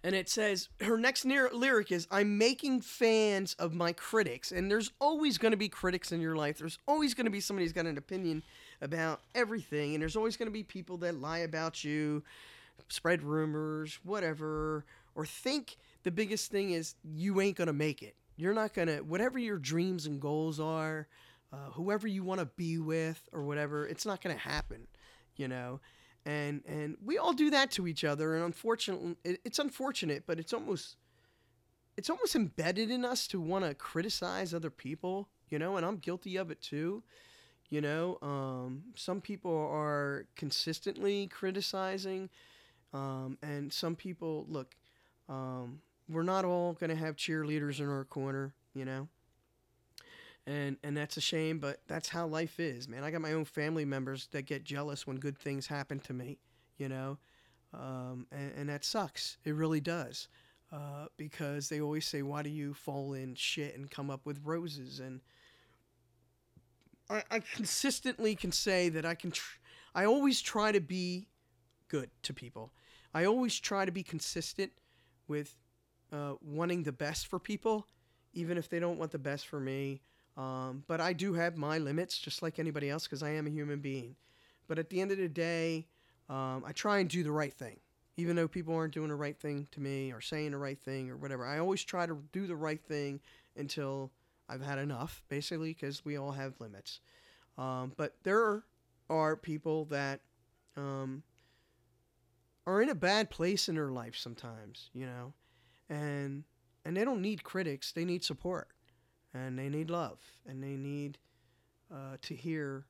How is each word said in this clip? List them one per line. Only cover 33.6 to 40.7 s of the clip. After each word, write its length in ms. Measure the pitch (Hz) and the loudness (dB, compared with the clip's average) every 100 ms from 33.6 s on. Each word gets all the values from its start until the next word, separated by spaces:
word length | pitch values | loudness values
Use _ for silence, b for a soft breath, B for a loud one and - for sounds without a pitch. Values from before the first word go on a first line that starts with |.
| 180 139 | 2 -2
criticize 760 | - 160 196 - 180 185 185 | -4 -2 0 0 -2 -2 -2
other 200 | 165 160 | -2 -4
people, 580 | - 127 160 180 190 202 _ _ | -6 -6 -4 -2 -4 -6 _ _
you 100 | 151 | -2
know, 180 | 165 196 | 0 2
and 80 | 165 | 0
I'm 120 | 208 | -2
guilty 380 | 160 175 196 185 | -2 -4 -2 -2
of 140 | 185 | -2
it 120 | 151 | -6
too, 400 | - 143 165 208 - B B B B B _ | -6 -2 0 -2 -8 B B B B B _
you 100 | 147 | 0
know? 380 | 147 156 175 180 | 2 2 0 -2
Um, 640 | 143 143 135 131 127 131 208 220 | -2 -2 -2 -2 -4 -6 -10 -10
some 260 | - 190 | -4 -4
people 340 | - 202 180 160 151 | -4 -6 0 2 2
are 540 | 151 151 147 143 139 - - | 0 2 2 0 -2 -6 -8
consistently 920 | 147 - - | -2 0 0